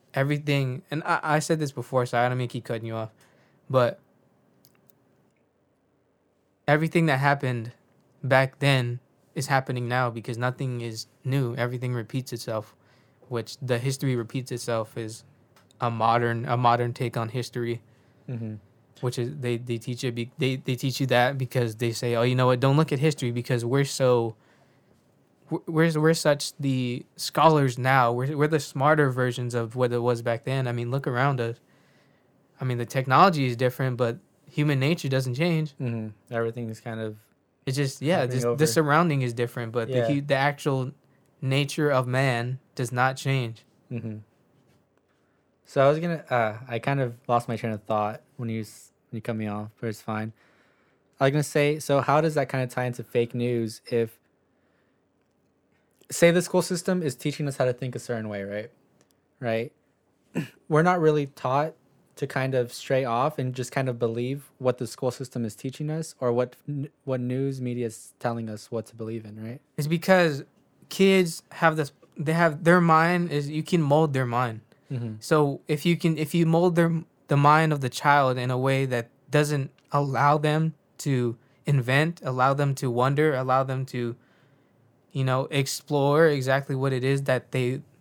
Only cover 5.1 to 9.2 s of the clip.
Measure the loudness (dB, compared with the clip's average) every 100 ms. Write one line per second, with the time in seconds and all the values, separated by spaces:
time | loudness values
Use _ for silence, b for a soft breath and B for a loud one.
5.1 | _ _ _ _ _ _ _ _ _ _
6.1 | _ _ _ _ _ 0 2 2 2 2
7.1 | 4 2 2 0 -4 -8 -14 _ _ _
8.1 | -8 4 4 4 0 2 2 0 -6 _
9.1 | _